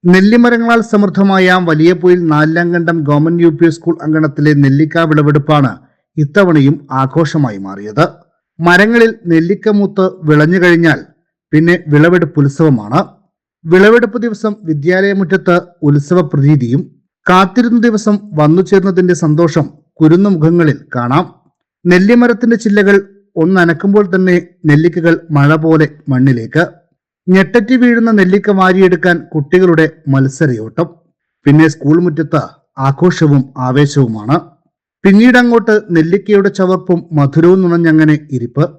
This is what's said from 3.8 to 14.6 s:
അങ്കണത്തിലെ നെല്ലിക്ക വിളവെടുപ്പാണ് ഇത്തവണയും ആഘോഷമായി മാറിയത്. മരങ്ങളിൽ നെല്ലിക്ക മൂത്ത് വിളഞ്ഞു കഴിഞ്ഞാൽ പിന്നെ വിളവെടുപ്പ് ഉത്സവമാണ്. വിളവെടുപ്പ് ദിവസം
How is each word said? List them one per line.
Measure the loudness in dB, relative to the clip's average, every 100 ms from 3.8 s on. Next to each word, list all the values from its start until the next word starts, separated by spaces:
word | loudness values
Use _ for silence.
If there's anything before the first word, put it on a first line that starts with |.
| -6 -6
അങ്കണത്തിലെ | -4 -2 -2 -2 0
നെല്ലിക്ക | 2 2 2 -2 -2
വിളവെടുപ്പാണ് | 0 0 0 0 0 0 0 -4 _ _ _ -6
ഇത്തവണയും | -2 0 2 2 2 0 -6
ആഘോഷമായി | -6 -4 -2 -2 -2 -6 -6
മാറിയത്. | -14 -14 -10 -4 -4 -4 _ _ _ _
മരങ്ങളിൽ | 0 2 2 2 0 -2 -2
നെല്ലിക്ക | 0 0 -2 -2
മൂത്ത് | -2 -2 -2 -4 -4
വിളഞ്ഞു | 0 0 2 2
കഴിഞ്ഞാൽ | 2 2 0 -2 -8 _ _ _ _
പിന്നെ | 0 0 -2 0
വിളവെടുപ്പ് | 2 2 2 -2 -2
ഉത്സവമാണ്. | -2 0 0 0 -2 -4 -4 _ _ _ _ _ -2
വിളവെടുപ്പ് | 2 4 2 0 -6
ദിവസം | -8 -6 -8 -8